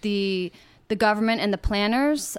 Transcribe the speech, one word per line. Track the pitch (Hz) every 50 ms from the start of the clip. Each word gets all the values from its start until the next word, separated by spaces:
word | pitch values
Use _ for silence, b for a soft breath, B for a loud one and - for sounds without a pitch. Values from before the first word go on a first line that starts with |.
the, | - 208 208 202 196 196 190 185 180 170 B B B B B B B -
the | 220 180
government | 226 214 214 208 220 220 226 -
and | - 208 196
the | -
planners, | - - 214 202 208 214 233 254 277 294 302 294 - - -